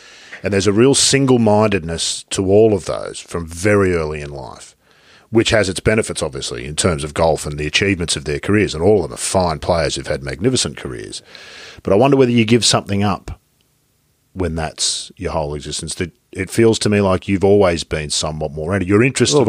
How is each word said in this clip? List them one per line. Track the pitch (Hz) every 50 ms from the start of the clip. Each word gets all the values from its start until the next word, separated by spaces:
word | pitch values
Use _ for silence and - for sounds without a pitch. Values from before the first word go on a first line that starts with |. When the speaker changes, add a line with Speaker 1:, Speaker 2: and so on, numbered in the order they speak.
| - - - - - - - -
Speaker 1:
And | - 95 101
there's | 98 92
a | 104
real | 98 107 127 139 135
single-mindedness | - - - 135 135 139 131 131 120 113 107 104 104 107 107 98 92 80 82 82 80 - - - - - -
to | - - 98 92
all | 98 107 113 110 104
of | 90 -
those | - 60 50 50 50 50 -
from | - - - 87 82
very | 80 85 82 90 104 104 101 98 92 90
early | 82 78 76 78 76
in | 71 71
life, | 71 67 64 57 - - - - _ _ _ _ _ _ _ _ _ _ _ -
which | 110 113 107 -
has | 110 107 95
its | 95 87 -
benefits, | - 95 - - - - 85 - 85
obviously, | 76 65 67 - - - 58 62
in | 73 76
terms | - - - 82 69 73
of | 76 73
golf | - 82 80 76 - -
and | 76 73
the | 73 76
achievements | 78 - - 101 98 98 85 85 - -
of | 78 69
their | 76 71 71
careers, | - - 101 107 95 82 76
and | 78 85
all | 101 107
of | 95 82
them | 67 60
are |
fine | - - - - 95 90 87 85 71
players | - - 87 82 73 67 -
who've | 71 67
had | - 76 67 67
magnificent | 71 65 - 95 131 127 - - 80 67
careers. | - - 67 62 - 50 50 - - _ - - - - - - - - - - - -
But | - 95
I |
wonder | 104 127 139 143
whether | 135 131 120
you | 120 117 110
give | 107 120 117 -
something | - - - - - 101 98 104
up | 104 90 - - - - _ _ _ _ _ _ _ _ _ _ _ _ _ _ _ _ _ _ _ -
when | 92 87 82 80
that's | 80 78 73 - - - - - - - - -
your | - 95 78
whole | 76 82 76 73 76
existence. | 71 69 76 73 - 82 73 -
That | - 92 80 _ _ _ _
it | - 95 95 -
feels | - 113 117 113 107 -
to | - 107
me | 104 104
like | 101 95 92 87 -
you've | 98 98 87 95
always | 98 101 101 98 87 85 78 71
been | - 80 78 76 76
somewhat | - - 87 78 78 78 78 73
more | 71 80 78 85
rounded. | 101 98 92
Your | 92 101 107 120
interests | 135 127 - 120 110 143
Speaker 2:
A |
little | 143 120